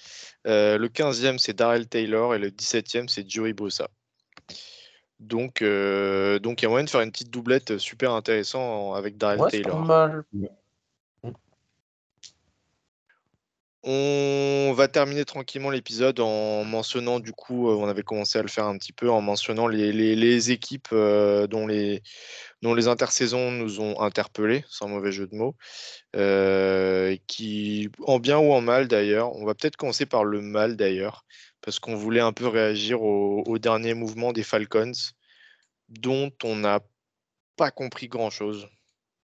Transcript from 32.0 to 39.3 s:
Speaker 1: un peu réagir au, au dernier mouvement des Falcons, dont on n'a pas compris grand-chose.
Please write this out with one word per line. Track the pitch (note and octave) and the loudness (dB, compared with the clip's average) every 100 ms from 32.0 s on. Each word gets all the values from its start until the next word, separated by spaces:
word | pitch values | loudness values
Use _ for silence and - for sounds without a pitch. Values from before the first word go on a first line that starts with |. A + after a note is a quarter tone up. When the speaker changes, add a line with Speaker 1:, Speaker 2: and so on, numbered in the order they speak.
| G#2+ A#2 | 0 2
Speaker 1:
un | A#2 | 2
peu | G#2+ B2 | 0 0
réagir | A2+ A2 G#2+ G#2 A#2+ | 2 2 0 -2 -2
au, | G#2+ G2+ G2+ G2+ A2+ | 0 2 2 0 -2
au | A2+ | 0
dernier | A2+ A2 A#2 | 0 0 0
mouvement | A#2 A2 A2 A#2+ | -4 -6 -4 -4
des | A2+ | -2
Falcons, | G#2 G#2+ G#2 A2 A#2 B2 - - _ _ - _ _ _ _ | -2 -2 0 0 0 -4 -10 -12 _ _ -20 _ _ _ _
dont | A2 B2 C3+ C#3+ - | -8 -2 -2 -2 -6
on | A#2 G#2+ | -6 -2
n'a | G#2 G2+ - _ _ _ _ _ _ - | 0 0 -2 _ _ _ _ _ _ -2
pas | D3 | -2
compris | - C3 - B2 | -2 -10 -10 -8
grand-chose. | A#2+ A2 - G#2 G#2 G2+ _ _ _ _ _ _ | -4 -4 -4 -6 -8 -12 _ _ _ _ _ _